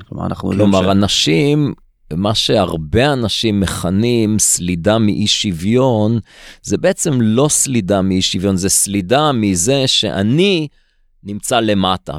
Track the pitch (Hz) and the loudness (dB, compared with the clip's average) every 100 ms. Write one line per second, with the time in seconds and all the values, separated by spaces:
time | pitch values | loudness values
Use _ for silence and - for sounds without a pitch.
0 | - - 92 90 95 95 101 95 95 98 | -10 -8 -6 -6 -4 0 2 2 2 2
1 | 101 - - 160 143 151 139 - _ _ | 0 0 0 2 2 0 -2 -6 _ _
2 | - 80 101 110 - 117 87 82 76 104 | -10 -4 -2 -2 0 0 0 -2 -2 0
3 | 143 135 110 - 113 101 92 - 87 95 | 0 0 -2 -2 -2 0 -2 -2 -2 0
4 | 120 120 107 107 - - 87 87 82 113 | 2 2 2 2 0 -2 -2 -2 0 2
5 | 104 92 104 - 107 82 98 120 131 110 | 2 2 0 -2 -2 -4 0 2 2 2
6 | 107 117 - - - - - - 180 196 | 0 0 -4 -14 -20 -14 -6 -2 0 0
7 | 165 127 110 113 151 - 143 120 90 98 | 0 2 2 2 2 0 0 -2 0 0
8 | 95 95 - 92 98 92 95 - 101 101 | 2 0 0 -2 0 0 0 -2 -2 -2
9 | 90 131 151 123 101 90 107 139 127 - | 0 0 2 0 0 0 0 0 0 0
10 | 104 76 104 143 202 175 147 _ _ _ | -2 -2 0 2 2 0 -4 _ _ _
11 | _ _ 98 104 - 120 110 101 95 92 | _ _ -12 -10 -2 0 2 2 0 -2
12 | - | -6